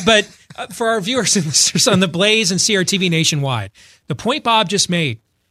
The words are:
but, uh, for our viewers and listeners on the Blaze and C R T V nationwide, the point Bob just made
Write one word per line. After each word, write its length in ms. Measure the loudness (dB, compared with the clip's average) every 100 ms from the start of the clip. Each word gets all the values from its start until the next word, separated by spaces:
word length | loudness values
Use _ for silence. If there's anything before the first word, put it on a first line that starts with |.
| 4
but, 220 | 2 2 -8 -20 -14
uh, 100 | -12
for 200 | -4 -2
our 120 | -2
viewers 360 | -2 -2 0 0
and 100 | 0
listeners 420 | 0 0 2 2
on 120 | 4
the 80 | 2
Blaze 420 | 2 2 2 2
and 100 | 0
C 160 | 0 0
R 80 |
T 140 | 0 0
V 120 | 0
nationwide, 600 | 0 0 0 -2 -4 -6 -14 -20 _ -10
the 80 | -6
point 280 | -4 -4
Bob 260 | 0 0 2
just 200 | 0 0
made 300 | 0 -2 -4 _ _ _